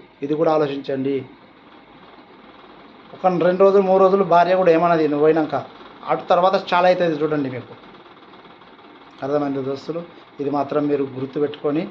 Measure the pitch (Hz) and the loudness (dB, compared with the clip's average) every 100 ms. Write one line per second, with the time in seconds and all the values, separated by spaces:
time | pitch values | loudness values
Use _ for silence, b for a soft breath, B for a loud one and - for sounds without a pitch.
0 | - - 143 151 165 156 147 139 135 135 | -12 -14 -8 -2 0 0 -2 -4 -8 -6
1 | 135 135 131 151 - - - - - - | -4 -6 -8 -20 -20 -20 -20 -20 -20 -20
2 | - - - - - - - - - - | -20 -20 -20 -20 -20 -20 -20 -20 -20 -20
3 | - - 185 175 170 185 196 196 185 190 | -20 -4 -2 2 0 4 4 4 4 4
4 | 190 196 180 170 175 185 175 165 175 165 | 4 4 4 4 4 2 4 4 2 2
5 | 156 147 156 160 147 135 - - - - | 0 2 2 2 0 -6 -10 -18 -20 -16
6 | - 160 - 175 185 190 - 180 180 180 | -6 -4 0 2 2 0 -2 0 2 2
7 | 175 151 151 151 131 123 - - - - | 0 -2 -2 -2 -4 -8 -14 -20 -20 -20
8 | - - - - - - - - - - | -20 -20 -20 -20 -20 -20 -20 -20 -20 -20
9 | - - 135 147 143 139 131 135 - 165 | -20 -14 -4 -4 -2 -4 -6 -8 -8 -10
10 | 170 B B - 139 139 135 147 147 143 | -10 B B -10 -6 -4 -2 -2 -2 -2
11 | 131 127 131 151 147 147 151 147 196 | -4 -6 -8 -4 -4 -4 -4 -4 -6